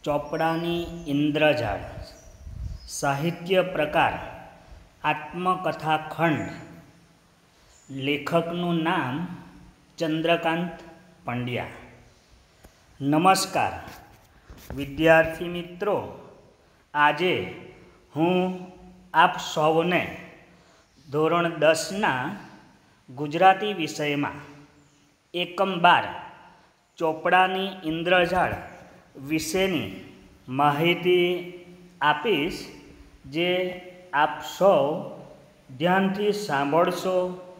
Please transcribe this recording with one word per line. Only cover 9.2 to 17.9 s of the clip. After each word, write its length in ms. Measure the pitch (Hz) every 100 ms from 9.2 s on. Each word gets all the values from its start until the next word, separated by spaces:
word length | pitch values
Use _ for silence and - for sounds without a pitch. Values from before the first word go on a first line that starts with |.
| 175 - - - - _ _ -
ચંદ્રકાંત 800 | 165 160 165 170 165 165 175 - - - - _
પંડ્યા. 420 | - 120 123 117 82 - - - - _ _ _ _ _ - _ _ _
નમસ્કાર 720 | 139 151 180 190 - 156 110 - - - - - _ _ _ - -
વિદ્યાર્થી 680 | 127 143 139 160 160 160 -
મિત્રો, 760 | 175 175 170 - 202 160 101 - - - - _ _ _ _
આજે 600 | 147 147 151 180 135 90 - - - -